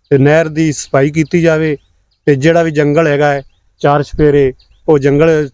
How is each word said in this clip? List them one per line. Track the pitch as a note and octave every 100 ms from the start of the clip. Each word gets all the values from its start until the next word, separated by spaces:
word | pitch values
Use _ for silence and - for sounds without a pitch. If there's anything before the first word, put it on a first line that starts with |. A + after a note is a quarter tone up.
| -
ਤੇ | C#3
ਨਹਿਰ | C#3+ D#3+ D#3+
ਦੀ | D3+ D#3+
ਸਫਾਈ | C#3 - C#3 D3
ਕੀਤੀ | D#3+ D3 F3
ਜਾਵੇ | E3 D#3 D#3 C#3+ _ _ _ _ -
ਤੇ |
ਜਿਹੜਾ | C#3 D#3 E3+
ਵੀ | E3
ਜੰਗਲ | D3+ D3 D3 D#3
ਹੈਗਾ | C#3+ D3
ਹੈ | C#3 - _ _ _
ਚਾਰ | C#3+ D3
ਚੁਫੇਰੇ, | C#3+ - D3+ C#3+ C3+ - _ _ -
ਉਹ | D3+
ਜੰਗਲ | C#3 C#3+ E3 D#3 C#3+